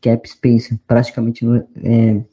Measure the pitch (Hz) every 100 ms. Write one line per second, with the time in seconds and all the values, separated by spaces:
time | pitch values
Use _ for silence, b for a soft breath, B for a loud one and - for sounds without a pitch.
0 | 120 117 - - 127 117 - 113 - 120
1 | 117 - 117 117 117 117 - - - 117
2 | 113 104 110